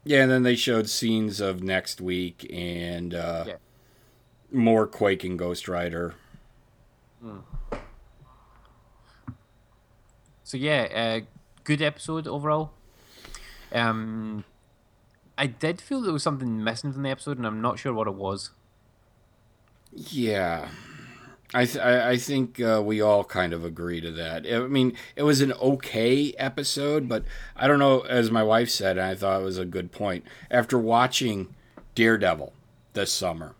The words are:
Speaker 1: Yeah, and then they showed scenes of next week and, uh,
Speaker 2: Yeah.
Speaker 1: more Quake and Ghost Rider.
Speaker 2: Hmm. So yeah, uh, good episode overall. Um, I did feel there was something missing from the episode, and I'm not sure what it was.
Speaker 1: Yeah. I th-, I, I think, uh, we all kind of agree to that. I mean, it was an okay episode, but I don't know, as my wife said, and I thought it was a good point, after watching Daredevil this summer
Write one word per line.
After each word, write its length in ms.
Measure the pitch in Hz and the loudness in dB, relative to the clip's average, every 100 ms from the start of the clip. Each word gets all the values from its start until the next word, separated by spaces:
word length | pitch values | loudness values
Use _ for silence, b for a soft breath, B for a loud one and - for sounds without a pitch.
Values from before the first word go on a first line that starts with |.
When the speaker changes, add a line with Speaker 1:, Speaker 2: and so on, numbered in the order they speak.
| - | 4
Speaker 1:
Yeah, 140 | 143 | 4
and 100 | 131 | 6
then 120 | 131 | 6
they 120 | 123 120 | 4 2
showed 320 | - 113 107 | 2 2 0
scenes 520 | - 117 110 107 98 | -2 0 0 0 -2
of 220 | 98 92 | -4 -2
next 360 | 92 95 - - | -2 -2 -4 -8
week 480 | 92 90 90 - - | -4 -4 -4 -8 -12
and, 600 | 85 87 87 87 87 87 85 | -8 -6 -6 -6 -6 -6 -6
uh, 300 | 85 85 85 | -4 -6 -8
Speaker 2:
Yeah. 80 | 85 _ b b b b b b _ _ | -12 _ b b b b b b _ _
Speaker 1:
more 340 | 135 113 113 107 | 2 4 4 2
Quake 380 | - 104 95 | 2 2 2
and 140 | 90 90 | -2 -4
Ghost 280 | 87 87 - | -4 -6 -4
Rider. 460 | 90 87 85 87 - b b b b _ _ _ _ _ _ | -4 -4 -4 -8 -8 b b b b _ _ _ _ _ _
Speaker 2:
Hmm. 200 | 117 98 - - - - - - - _ - - _ _ _ _ _ _ b b - - _ _ _ _ _ _ _ _ _ _ | -18 -18 -12 -12 -10 -12 -12 -20 -20 _ -20 -20 _ _ _ _ _ _ b b -20 -20 _ _ _ _ _ _ _ _ _ _
So 140 | - 131 | -12 -4
yeah, 640 | 147 147 110 - 117 113 | 0 0 0 -2 -2 -2
uh, 20 | 107 - _ _ | -6 -20 _ _
good 180 | - 147 | -2 2
episode 460 | 151 147 - 160 156 | 0 -2 -8 -6 -6
overall. 460 | 147 151 151 156 - B B B B B B B B B | -4 0 0 -2 -10 B B B B B B B B B
Um, 720 | 120 117 110 110 110 110 107 - _ _ _ _ _ _ _ _ - | 0 2 0 -4 -6 -6 -8 -12 _ _ _ _ _ _ _ _ -4
I 80 | 143 | -4
did 340 | 117 156 175 | -2 -4 -4
feel 200 | - 269 | -6 -4
there 120 | 214 | -2
was 80 | 151 | 0
something 420 | 165 139 127 110 | -2 -2 -4 -2
missing 300 | 110 113 147 | -2 -4 -6
from 80 | 135 | -6
the 80 | 139 | -4
episode, 280 | 135 - 135 | -4 -6 -4
and 80 | 113 | -4
I'm 140 | 107 | -2
not 180 | 117 - | -2 -2
sure 120 | 139 | -4
what 140 | 113 107 | -2 -2
it 60 | |
was. 380 | 98 98 98 - _ _ _ _ _ _ _ _ _ _ _ _ _ _ | -4 -6 -6 -10 _ _ _ _ _ _ _ _ _ _ _ _ _ _
Speaker 1:
Yeah. 760 | - - 147 117 101 90 82 82 B B B B B B B _ | -18 -10 -4 0 0 0 -2 -6 B B B B B B B _
I 120 | 127 123 | 0 0
th-, 120 | 135 | 2
I, 260 | 123 123 120 | 2 4 4
I 60 | 123 | 0
think, 420 | 123 139 123 - | 0 -2 -2 -2
uh, 220 | 117 110 | 2 2
we 160 | 104 107 | 2 2
all 220 | 107 104 | 4 4
kind 300 | 98 92 90 | 2 -2 -2
of 100 | 85 | -2
agree 380 | 85 82 85 85 | -6 -6 -6 -6
to 100 | 82 | -6
that. 320 | 80 82 82 73 | -8 -6 -6 -2
I 80 | 117 127 | -2 2
mean, 300 | 139 127 120 B - | 2 2 0 B 0
it 80 | |
was 180 | 147 139 | 4 4
an 120 | 139 | 4
okay 800 | - 131 135 - 110 117 135 143 - | 2 2 2 -2 0 4 4 2 -2
episode, 720 | 135 - 139 143 143 151 127 | -6 -4 -4 -2 0 0 0
but 160 | 110 - B B - | -4 -4 B B 0
I 120 | 135 | 4
don't 120 | 143 | 6
know, 220 | 139 131 | 6 6
as 280 | - 123 113 | 4 2 4
my 120 | 113 | 4
wife 260 | 107 113 120 | 4 4 4
said, 280 | - 95 92 | 0 0 2
and 80 | 92 | 0
I 80 | 95 | 0
thought 260 | 98 95 | 0 0
it 20 | 95 | 0
was 120 | 92 | -4
a 40 | 90 | -4
good 260 | 92 87 | -6 -8
point, 340 | - 104 87 - B B | -6 -4 -4 -8 B B
after 260 | 120 117 127 | 0 2 0
watching 760 | 113 117 127 - 127 101 92 - b - - | 4 4 4 2 -2 -4 -6 -12 b -20 -10
Daredevil 580 | - 113 113 95 78 69 - _ _ _ | 4 4 6 4 2 -4 -14 _ _ _
this 180 | 107 98 | -2 -2
summer 440 | - 92 80 78 | 0 -2 -4 -10